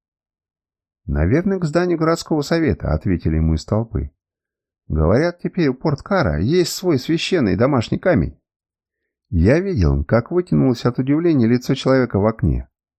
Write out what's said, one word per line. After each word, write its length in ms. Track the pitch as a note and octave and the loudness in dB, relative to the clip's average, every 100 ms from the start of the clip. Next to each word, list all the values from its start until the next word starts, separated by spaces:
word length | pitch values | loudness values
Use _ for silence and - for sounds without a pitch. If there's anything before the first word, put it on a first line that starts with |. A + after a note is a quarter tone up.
| _ _ _ _ _ _ _ _ _ _ - | _ _ _ _ _ _ _ _ _ _ -6
«Наверное, 520 | C#2+ E2+ D3+ G3 F#3+ | -2 0 0 0 -2
к 60 | |
зданию 320 | D#3+ E3+ F3+ E3 | -2 0 0 0
городского 460 | D#3+ E3 - D#3 | 0 -2 -2 -4
совета», — 460 | C#3 E3 D3 - C#2 | -2 0 0 -2 -2
ответили 440 | D#2 G2+ E2+ E2 D#2 | -2 -2 -2 0 0
ему 180 | D#2+ | 0
из 100 | D#2 | 0
толпы. 460 | - G#2+ A2+ C#2 C#2 - _ _ _ _ _ _ - | -2 -2 -2 -6 -8 -12 _ _ _ _ _ _ -4
«Говорят, 520 | D#2 D#2 A#2+ F3 F3 | 0 2 2 0 -4
теперь 300 | E3+ F#3 C#3+ | -6 -2 -2
у 60 | |
Порткара 680 | B2 - C#3 - F#3+ G#2 D2 | 0 -4 -4 -2 0 0 0
есть 340 | G#2+ F3+ E3 | 0 0 0
свой 240 | - F3+ C3 | -2 -2 0
священный 580 | - D#3+ - F3 G#2 F2+ | 0 -2 0 0 0 2
домашний 400 | C3 A#2+ - - | 2 0 -2 -2
камень». 400 | F#3 A2+ C2+ - _ _ _ _ _ _ _ _ _ | 0 0 0 -6 _ _ _ _ _ _ _ _ _
Я 300 | E2 F#2+ D#3+ | 2 4 2
видел, 440 | G3 C3+ D2+ C#2 | 0 0 2 0
как 260 | - A#2 - | 0 0 0
вытянулось 540 | F3 F3+ D3+ C3+ A#2 | -4 0 0 2 0
от 140 | B2 A#2+ | -2 -2
удивления 480 | C3 D3+ F3 C#3+ A2+ | -2 0 2 2 2
лицо 260 | B2 - | 2 0
человека 460 | C3+ C3+ C3 B2 G2 | -2 0 2 2 0
в 80 | G#2+ | 0
окне. 420 | A2 E2 A#1+ - _ _ | 0 -2 -2 -6 _ _